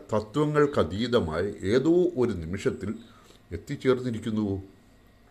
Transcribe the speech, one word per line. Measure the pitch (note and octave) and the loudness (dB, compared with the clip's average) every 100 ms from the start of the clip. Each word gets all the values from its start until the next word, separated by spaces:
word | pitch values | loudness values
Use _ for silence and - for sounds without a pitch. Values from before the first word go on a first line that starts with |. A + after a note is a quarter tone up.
| - | -2
തത്വങ്ങൾക്കതീതമായ | A2 G#2 D3 D3+ D3+ D3 A#2 D#2+ G2 A#2+ A#2 E2 D#2+ E2 - | -4 -2 0 2 4 4 2 0 -2 0 0 0 -2 -4 -4
ഏതോ | F#2 B2+ D#3 F3+ F3+ B2+ | 0 2 4 4 2 2
ഒരു | A#2+ | 0
നിമിഷത്തിൽ | F2+ D#2+ G2 B2+ - G2 G#3 - - - - - | -2 -6 -4 -4 -4 -6 -8 -12 -20 -20 -20 -12
എത്തിച്ചേർന്നിരിക്കുന്നുവോ? | F2+ - C#3 C3 B2 B2 G#2+ A#2 G#2+ G#2 F#2+ - - _ _ _ _ _ | -12 -10 -2 2 2 0 -6 -4 -2 -2 -4 -8 -20 _ _ _ _ _